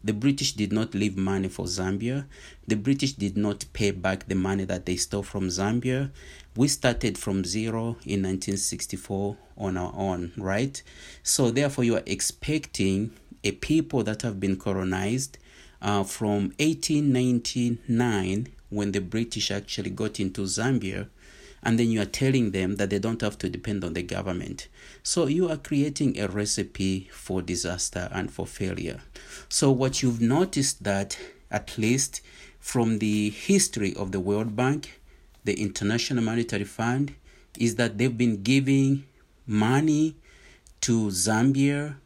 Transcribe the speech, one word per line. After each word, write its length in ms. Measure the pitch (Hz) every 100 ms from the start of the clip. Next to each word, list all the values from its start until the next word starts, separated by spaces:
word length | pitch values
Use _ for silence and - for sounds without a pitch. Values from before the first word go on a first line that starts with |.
The 120 | 104
British 400 | 104 135 143 -
did 180 | - 104
not 240 | 107 113 98
leave 220 | 104 95
money 320 | 95 98 95
for 160 | - 92
Zambia. 600 | 95 92 98 113 135 139 - - - -
The 120 | 107
British 360 | 113 139 135
did 220 | - 101 98
not 300 | 104 101 -
pay 180 | - 104
back 360 | 95 92 95 -
the 80 | 95
money 280 | 95 98
that 220 | 92 92 -
they 100 | 90
stole 280 | - 101
from 260 | 98 101 92
Zambia. 640 | 90 98 120 127 127 139 - - - - -
We 140 | 139
started 480 | - 127 117 117 95
from 260 | - 98
zero 540 | 90 101 110 113 113 117 -
in 160 | 101
nineteen 340 | 95 95 95 98
sixty-four 800 | - - - 92 - 98 101 104 - -
on 180 | 101 92
our 180 | 90
own, 380 | - 98 90 87 -
right? 440 | 95 98 135 139 - - - -
So 300 | - - 123
therefore, 320 | 117 143 139
you 140 | 120 110
are 60 | -
expecting 1040 | 98 - - - 156 147 - 98 95 113 - - -
a 80 | 104
people 520 | - - 156 156 131
that 180 | 107 107
have 180 | 120 101
been 160 | 98 95
colonized, 840 | - 95 92 92 98 127 135 - - - - -
uh, 240 | 104 104 98
from 480 | - 107 101 95 -
eighteen 520 | 151 160 - 151 147
ninety-nine, 1400 | 127 127 120 - 123 120 117 - 117 120 104 95 98 127 - -
when 240 | 104 104
the 80 | 98
British 500 | 92 110 117 - -
actually 380 | 101 98 - 101
got 300 | 98 107 -
into 220 | 95 92
Zambia, 640 | 98 98 117 131 98 95 101 - - - - -
and 160 | - 117
then 140 | 117
you 100 | 110
are 40 | 98
telling 460 | - 135 135 113
them 260 | 95 92 101
that 120 | 98
they 100 | 101
don't 220 | 107 113
have 160 | 110 -
to 100 | 101
depend 340 | - - 104
on 100 | 90
the 100 | 85
government. 640 | 90 92 95 90 - - - - - -
So 240 | - - 143
you 220 | 160 180
are 80 | 151
creating 640 | - 143 143 139 143 -
a 80 | 101
recipe 840 | 98 104 - 95 - 95 95 95
for 300 | - - 92
disaster 680 | 87 90 87 90 - 90 90
and 200 | 92 92
for 160 | - 92
failure. 540 | - 95 90 - - - - - - -
So 240 | - 139
what 300 | 131 131 135
you've 200 | 131 117
noticed 640 | 113 139 190 - 135 -
that, 340 | 104 98 - - - - -
at 260 | 104 - -
least 440 | 107 131 - - - - - -
from 400 | - 127 113 110
the 300 | 107 104 104
history 640 | 101 - 196 - - 98 -
of 160 | 98
the 80 | 98
World 360 | 92 104 113 107
Bank, 460 | 127 147 - - - - - _
the 160 | 110 101
International 640 | 104 - 101 117 - 127
Monetary 420 | 113 117 117 101 101
Fund, 500 | - 117 127 143 - - - - -
is 180 | 117 110
that 220 | 117 104
they've 200 | 127 117
been 260 | 120 104
giving 600 | 101 135 131 135 135 139 - _ _ _ -
money 680 | 107 110 135 156 151 160 156 - - - - _ -
to 260 | - 113 107
Zambia 880 | 92 101 110 127 135 139 143 147 139